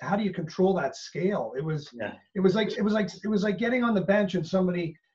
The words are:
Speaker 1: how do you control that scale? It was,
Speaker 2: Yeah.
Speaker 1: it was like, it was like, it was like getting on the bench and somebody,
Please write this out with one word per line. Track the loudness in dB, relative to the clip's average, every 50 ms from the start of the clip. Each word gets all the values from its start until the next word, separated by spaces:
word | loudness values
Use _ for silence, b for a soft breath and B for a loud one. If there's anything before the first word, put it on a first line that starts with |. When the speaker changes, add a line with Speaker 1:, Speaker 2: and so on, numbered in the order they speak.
Speaker 1:
how | -4 -2 -2
do | 0 0
you | -2 -2
control | -4 -6 -6 0 2 4 4 4
that | 2 0 -2 -4
scale? | -6 -14 -10 -6 -2 -2 0 0 0 -4 -4 -6
It | -6 -4
was, | -4 -4 -4 -6 -10 -10
Speaker 2:
Yeah. | -8 -8 -8 -8 -10 _ _ _
Speaker 1:
it | 2
was | 4 4 4
like, | 4 2 0 0
it | 0
was | 0 0 2
like, | 2 0 -2 -4 -8 -4
it | 0
was | 0 2 2
like | 0 0 0
getting | 0 0 0 2 2
on | 2 2
the | 2
bench | 2 4 4 2 2 2 0
and | -2 -2 0
somebody, | 0 2 2 2 0 -2 -4 -6 -8 -10 _ _ _